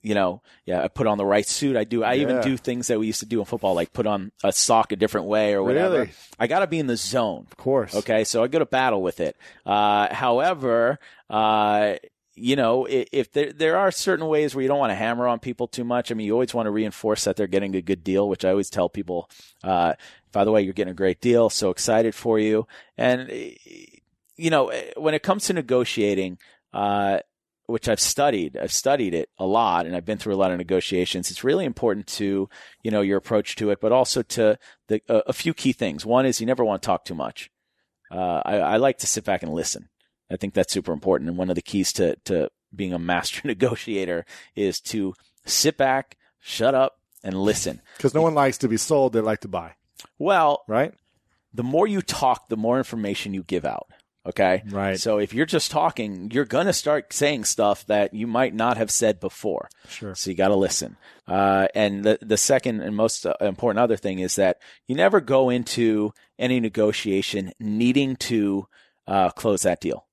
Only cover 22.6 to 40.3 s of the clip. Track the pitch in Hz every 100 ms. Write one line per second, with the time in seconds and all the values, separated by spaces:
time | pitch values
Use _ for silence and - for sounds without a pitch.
22.6 | 110 - - - 123 123 127 113 123 -
23.6 | - - - _ _ _ _ - 165 143
24.6 | 127 123 - - 156 151 - 202 - 180
25.6 | 123 - 120 - 104 98 92 90 _ _
26.6 | _ - 101 101 98 98 - _ _ _
27.6 | - 117 - 107 - - 143 110 78 65
28.6 | 78 - 131 143 104 82 - _ 95 107
29.6 | 113 87 82 87 85 104 107 98 95 90
30.6 | 87 92 - 92 90 90 87 - 127 170
31.6 | 160 - 120 101 - - 101 98 98 -
32.6 | - _ 110 107 98 98 - 110 - -
33.6 | 107 101 110 127 123 - 113 - 110 107
34.6 | - _ _ 107 - 110 - 131 165 160
35.6 | 135 123 107 76 107 123 131 120 113 127
36.6 | 113 98 - 87 - 82 60 - - _
37.6 | _ _ _ _ _ 90 90 82 - 101
38.6 | 76 110 135 - - - 98 92 80 82
39.6 | 85 - - _ _ _ _